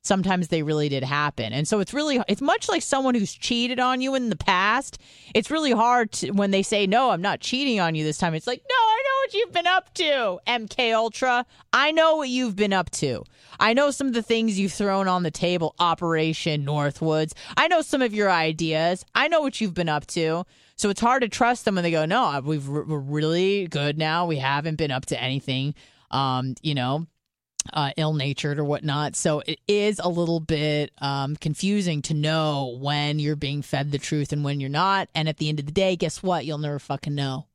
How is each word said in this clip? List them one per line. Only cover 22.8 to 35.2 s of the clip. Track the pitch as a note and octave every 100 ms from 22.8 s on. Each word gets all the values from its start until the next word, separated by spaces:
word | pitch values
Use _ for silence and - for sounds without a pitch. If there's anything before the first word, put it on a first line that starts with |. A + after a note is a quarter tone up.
really | C#3+ D#3 C#3 D3+ D#3 E3+ F#3+ G3+ F3
good | E3 D3 D3
now. | D#3 E3 F3
We | D3+
haven't | C3+ C#3+ D#3+ D3+
been | D#3
up | C3 -
to | B2
anything, | B2+ C3+ - C3 C#3 - - _ _
um, | C3 C3+ B2+ C3 B2+
you | D#3
know, | C#3+ B2 C#3+ E3 _ _ _ _ _ -
uh, | D#3 C#3+ D3
ill-natured | D#3 D3+ C3+ C#3 D3+ C#3+
or |
whatnot." | C#3+ D3 D3+ C#3+ D3+ -
So | F3 D3+ C#3
it | D#3 -
is | G#3 G#3 G3+
a | F3
little | E3+ E3+ E3+
bit, | D#3 D#3 D3+ D3 D3 _
um, | C#3 C#3 C#3 D3+
confusing | D#3+ D3 F#3+ G#3 F3+ D3+
to | -
know | D3+ D3+ D#3+ D#3 C#3+ C3 B2
when | C3+ D3 D3 D3+
you're | D3 D3
being | C#3+ D3
fed | - C#3 C#3+
the | C#3+
truth | - D3+ C#3+
and | D3 C#3+
when | C#3+
you're | C3+
not. | D3 F#3 G3 F#3
And | -